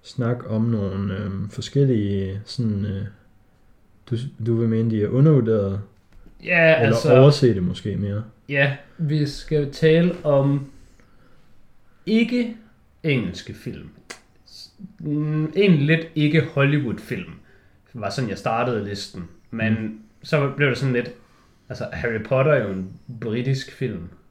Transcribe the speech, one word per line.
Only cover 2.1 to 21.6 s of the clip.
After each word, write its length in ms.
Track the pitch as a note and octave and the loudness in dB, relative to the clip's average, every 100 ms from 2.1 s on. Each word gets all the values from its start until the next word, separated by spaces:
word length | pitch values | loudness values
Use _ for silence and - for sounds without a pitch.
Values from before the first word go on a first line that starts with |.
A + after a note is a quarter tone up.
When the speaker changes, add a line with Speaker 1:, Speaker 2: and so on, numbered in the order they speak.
| G2 F#2+ G2 | -2 -4 -8
Speaker 1:
sådan, 400 | - - A#2 G2+ | -10 -4 -4 -2
øh, 220 | G2+ G2 G#2 - _ _ _ _ _ _ _ _ - | -4 -6 -10 -14 _ _ _ _ _ _ _ _ -8
du, 60 | A#2 C3+ - A2+ | -6 -6 -6 -2
du 100 | A2+ | 0
vil 120 | A#2 | 2
mene, 220 | A2+ A2+ | 0 0
de 120 | A2 | 0
er 40 | G#2 | 0
undervurderet? 720 | B2 D3+ C#3+ A2 A2 G2 G2 - _ _ - - - | 4 6 6 4 0 0 -4 -10 _ _ -20 -20 -16
Speaker 2:
Ja, 300 | - F3 D#3+ | 0 4 6
Speaker 1:
Eller 120 | D#3+ A2+ | 6 4
Speaker 2:
altså, 300 | A2+ D3+ B2+ | 2 6 8
Speaker 1:
overse 360 | C#3 C#3+ B2 | 8 8 2
det 80 | G2 | 2
måske 340 | F2+ F#2 G#2+ F#2+ | -2 -4 -6 -4
mere? 280 | G2+ G#2 - _ - | -4 -4 -8 _ -6
Speaker 2:
ja, 280 | C#3+ C#3 C3+ - - | 0 0 -2 -14 -6
vi 280 | D3+ D3+ C#3+ | -2 0 -2
skal 460 | - - D3+ C#3 | -4 -2 -2 -2
tale 420 | - D#3+ E3 F3 E3 | 2 4 6 4 0
om 460 | D3 C#3 C#3 C#3+ C3+ - - - _ - - - - - - - - _ - | 2 2 4 0 -4 -16 -20 -20 _ -20 -20 -20 -20 -20 -20 -20 -20 _ 0
ikke 500 | A3 A#3 B3 A#3 - - _ _ _ | 0 2 0 -4 -8 -20 _ _ _
engelske 520 | D#3 C3 F#2 - - | -2 0 -2 -8 -14
film. 340 | G#2+ - D2+ D#2 - _ - _ _ _ | -14 -12 -14 -18 -20 _ -20 _ _ _
S-, 260 | - - _ F#3 - | -20 -20 _ -20 -12
mm, 460 | D#3 D3 D3+ D#3 D#3 - | -6 -4 -2 -2 -2 2
egentlig 300 | G3+ D#3 C#3+ | 4 4 4
lidt 200 | D#3+ E3 | 0 0
ikke 260 | D#3 D3+ D#3 | 0 2 2
Hollywood-film, 880 | C3+ C#3 C#3 D3 B2 F#2 - G#2 E2 - - _ _ _ _ | 0 0 2 2 -2 -8 -8 -10 -10 -18 -20 _ _ _ _
var 160 | A#2+ G2+ | -10 -8
sådan, 200 | - A#2 | -4 -6
jeg 80 | G2 | -4
startede 460 | B2 A2+ B2+ A2+ | -4 -2 0 -2
listen. 440 | G2+ G2+ - F#2 E2+ - _ | -4 -8 -10 -14 -16 -18 _
Men 220 | A2+ A2+ A2 | -4 0 0
Speaker 1:
Mm. 180 | A2 - - _ | -2 -10 -20 _
Speaker 2:
så 300 | - D3+ C#3 C#3 | -2 0 0 0
blev 120 | C#3+ | -2
det 100 | A#2+ | 0
sådan 160 | C3+ | 0
lidt, 160 | B2 A2+ - _ _ _ _ | -2 -4 -14 _ _ _ _